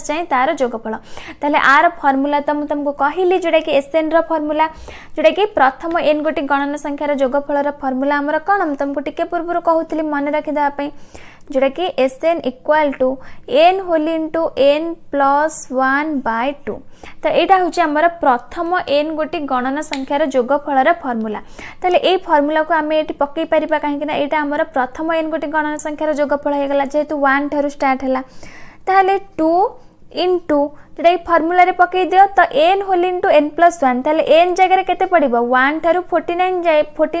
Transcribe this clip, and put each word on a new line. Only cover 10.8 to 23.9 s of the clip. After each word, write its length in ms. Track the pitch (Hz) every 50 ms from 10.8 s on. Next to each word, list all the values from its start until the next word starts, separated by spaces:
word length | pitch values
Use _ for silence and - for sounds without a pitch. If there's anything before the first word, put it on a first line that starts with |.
| 285 302 - - - - - - - - - - - - 269
ଯୋଉଟାକି 320 | 262 269 269 269 330 359 359 - - 254
ଏସ୍ଏନ୍ 360 | 269 269 - 311 330 339 320 - 254
ଇକ୍ୱାଲ୍ 400 | - - - 294 302 311 302 285 269 -
ଟୁ 80 | 254 262 269 269 - - - - - - 240 294 330
ଏନ୍ 160 | 359 381 392 381
ହୋଲ୍ 200 | 359 330 320 302 330
ଇଣ୍ଟୁ 320 | 330 320 320 311 320 330 330 - - - 269 277
ଏନ୍ 180 | 285 302 330 339 330 330 - - -
ପ୍ଲସ୍ 460 | 277 277 277 285 285 302 320 - - - - 254 262
ୱାନ୍ 320 | 262 262 269 285 302 320 302 262 -
ବାଇ 240 | 233 226 226 247 285 285 - -
ଟୁ। 100 | 214 - - - - - - - - - -
ତ 20 | - 311 - 269
ଏଇଟା 160 | 339 311 381 370
ହେଉଛି 200 | 359 320 - 359 339
ଆମର 180 | 302 294 302 330 339 339 - 294
ପ୍ରଥମ 460 | 277 240 254 - - - 339 339 339 359 359 - - 277
ଏନ୍ 140 | 294 302 320 311 302
ଗୋଟି 200 | 302 294 349 339 294 269
ଗଣନ 260 | 262 247 247 269 269 302 311 -
ସଂଖ୍ୟାର 300 | 277 269 269 - 285 285 320 269 262
ଯୋଗଫଳର 540 | 262 233 247 285 285 - 302 277 262 262 320 349 339 -
ଫର୍ମୁଲା। 360 | 262 233 226 220 220 208 208 - - - - - - - -
ତାହେଲେ 180 | - 370 359 - - 330
ଏଇ 80 | 370 370 381
ଫର୍ମୁଲାକୁ 440 | 349 320 294 285 294 311 311 311 311 330
ଆମେ 200 | 311 302 302 311 311
ଏଠି 120 | 302 311 320 -
ପକେଇ 240 | 285 285 - 320 320
ପାରିବା, 320 | 320 330 311 302 311 311 - 285
କାହିଁକିନା 300 | 294